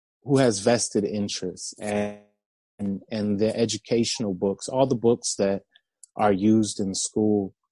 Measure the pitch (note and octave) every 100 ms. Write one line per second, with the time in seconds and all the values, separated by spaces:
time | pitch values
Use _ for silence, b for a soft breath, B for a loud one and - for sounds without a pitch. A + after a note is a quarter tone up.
0 | _ _ B2 C#3 B2+ G2 A2 A#2+ - A2
1 | G2 G#2 G2+ - F#2 F2 - - G#2 G#2
2 | G#2 G#2 G#2 _ _ _ _ _ G2+ F#2+
3 | - A2 G#2 G2+ A2 A2 A2+ G#2+ - A#2+
4 | A2+ - G#2 F2+ G2 F#2+ - C3 C3+ A#2+
5 | A#2 A#2 - - G2 G2 - b _ _
6 | - - G#2+ F#2+ G#2+ A2 G#2 - F#2+ F#2
7 | - - G#2+ G#2 F#2+ - _